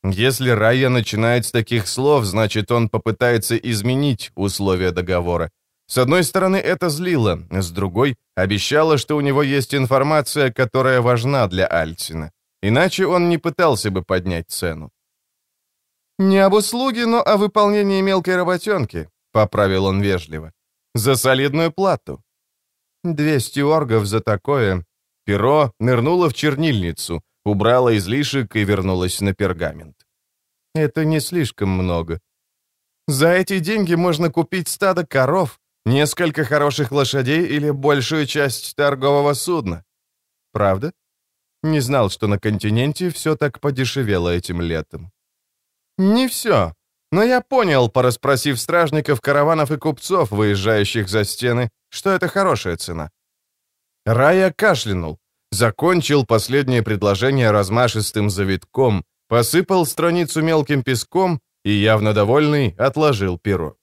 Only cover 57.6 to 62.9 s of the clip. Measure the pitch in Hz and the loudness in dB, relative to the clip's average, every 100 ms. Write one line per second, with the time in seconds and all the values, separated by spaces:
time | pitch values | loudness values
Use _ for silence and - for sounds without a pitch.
57.6 | 95 113 123 110 101 110 104 92 95 92 | 2 2 0 0 -4 -2 -2 0 -2 -2
58.6 | - - 127 98 - _ _ 113 117 165 | -4 0 2 0 -4 _ _ 0 2 0
59.6 | 185 190 160 - 165 175 165 165 160 160 | 2 0 0 0 0 0 -2 -2 0 0
60.6 | 143 143 123 123 - 175 185 160 _ _ | 0 -2 0 -4 -2 -2 0 -2 _ _
61.6 | 101 104 107 110 107 107 101 135 151 147 | -2 2 4 4 2 2 2 4 2 2
62.6 | 123 85 127 | -2 0 -2